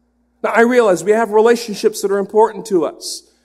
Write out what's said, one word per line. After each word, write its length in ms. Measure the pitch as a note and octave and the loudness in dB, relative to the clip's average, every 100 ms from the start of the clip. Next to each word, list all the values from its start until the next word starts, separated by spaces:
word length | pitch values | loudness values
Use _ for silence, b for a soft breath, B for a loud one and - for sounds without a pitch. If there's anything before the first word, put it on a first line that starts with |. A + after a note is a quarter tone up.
| _ _ _ _ | _ _ _ _
Now, 80 | G#3+ | -2
I 100 | A3 | 2
realize 420 | A#3+ B3 A3 E3+ | 2 4 2 2
we 80 | F3+ | 0
have 200 | G#3 F#3 | 0 0
relationships 720 | G#3+ A3+ A#3+ - G3 A3+ - | 2 2 2 -4 -4 -4 -2
that 100 | G3 | -4
are 80 | G3+ | -4
important 460 | F#3+ G#3+ A3 G3+ - | -2 2 0 0 -4
to 180 | F3+ C#3 | -2 -2
us, 460 | - - - _ _ | -6 -14 -16 _ _